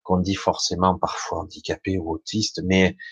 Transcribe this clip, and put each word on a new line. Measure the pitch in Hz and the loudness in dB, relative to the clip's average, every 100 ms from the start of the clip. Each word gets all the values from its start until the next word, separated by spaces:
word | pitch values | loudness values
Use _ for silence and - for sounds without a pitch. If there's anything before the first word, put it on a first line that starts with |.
qu'on | - 92 | 2 0
dit | 90 98 | 2 0
forcément | - 87 - 87 92 90 | 0 -2 -4 2 2 2
parfois | 90 - - 85 | -2 -4 -6 -6
handicapés | 85 80 - - 98 95 | -8 -12 -8 -6 -2 -2
ou | 82 | -2
autistes, | 82 - 107 107 - | -6 -4 -2 -2 -4
mais | 87 95 92 - - | 2 6 4 2 -14